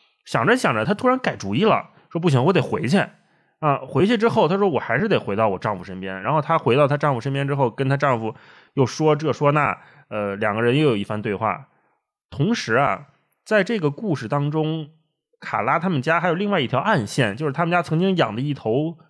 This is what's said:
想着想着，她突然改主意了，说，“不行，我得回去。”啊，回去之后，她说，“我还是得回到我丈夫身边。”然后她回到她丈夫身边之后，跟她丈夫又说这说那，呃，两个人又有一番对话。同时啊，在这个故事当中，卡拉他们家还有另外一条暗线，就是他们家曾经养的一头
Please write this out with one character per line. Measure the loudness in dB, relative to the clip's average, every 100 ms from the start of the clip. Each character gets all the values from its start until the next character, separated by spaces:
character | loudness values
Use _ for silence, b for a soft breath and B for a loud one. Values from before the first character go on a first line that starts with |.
| b b -4
想 | 0
着 | 2 2
想 | 2
着， | 0
她 | 0
突 | 0 0
然 | 0
改 | -2 -6
主 | -4
意 | 0
了， | 2 2 -2 b b
说 | -2
，“不 | 2
行， | 4 4
我 |
得 | 2
回 | 0 -2 0
去。” | 0 0 -6 _ _ _ -4
啊， | -2 -2 -2
回 | 0
去 | 2 2
之 | 2
后， | 2 2
她 | 2
说 | 2
，“我 | 0
还 | 0 0
是 | 2
得 | 0
回 | 0 0
到 | 0
我 | 0
丈 | -4 -6
夫 |
身 | -8 -10
边。” | -8 -6
然 | -2
后 | 0
她 | 0 0
回 | 2
到 | 4 4
她 | 2
丈 | 0
夫 | -2
身 | -4
边 | -4 -2
之 |
后， | 0 0
跟 | 0 0
她 | 2
丈 | 2 0
夫 | -2 -8 B B B
又 | 0
说 | 0 2 2
这 | 2 0
说 | 0 2
那， | 2 0 -2 B B B
呃， | -4 -4
两 | -2 -2 0
个 |
人 | 2 4
又 | 2
有 | 2
一 |
番 | -2 -6
对 | -4
话。 | -2 -2 -4 -10 _ _ _ _ _ _
同 | -2 -2
时 | -2 0
啊， | 2 2 -2 -8 _ _ _
在 | -2 0
这 | 0 0
个 | -2
故 | -2 -4 -4
事 | -2
当 | -2 -2
中， | -2 -2 -4 -8 _ _ _ _ _
卡 | -6 -2
拉 | 0 0
他 | 0
们 | 0
家 | 0 0
还 | 0
有 |
另 | 0 0
外 | 0
一 | 0
条 | 0
暗 | 2 0 0
线， | 0 0 -2
就 | -4
是 |
他 | -2
们 | 0
家 | 0
曾 | 0 0
经 | 2 2
养 | 0
的 | -2
一 | -4
头 | -4 -2 0 -2 -6